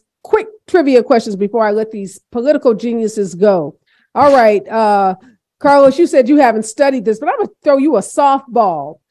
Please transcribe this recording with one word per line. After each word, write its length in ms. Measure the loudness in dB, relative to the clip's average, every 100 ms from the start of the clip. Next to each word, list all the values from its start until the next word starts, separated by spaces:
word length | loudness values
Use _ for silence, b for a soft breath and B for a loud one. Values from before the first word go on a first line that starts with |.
| _ _
quick 260 | -4 -4 -4 -12 _
trivia 360 | 0 2 2
questions 320 | 2 0 0 -4
before 300 | -4 -2 -2
I 60 |
let 200 | -2 -6
these 280 | -8 -14 -16 _
political 420 | -4 -2 0 0
geniuses 640 | -2 -4 -4 -4 -4 -6 0
go. 400 | 0 0 -4 -12 _ _ _ 0
All 160 | 2
right, 340 | 4 4 2 -2
uh, 460 | -2 0 0 0 -4 -12 b _ _
Carlos, 380 | 2 4 4 4
you 60 | 2
said 220 | 2 2
you 80 | 2
haven't 260 | 2 0
studied 400 | -6 -2 -2 0
this, 160 | -4 -4
but 80 | -4
I'm 100 | -4
gonna 120 | -6 -4
throw 140 | -2 0
you 180 | 0 -2
a 20 |
softball. 960 | -2 0 0 0 -2 -2 -2 -2 -8 -16 _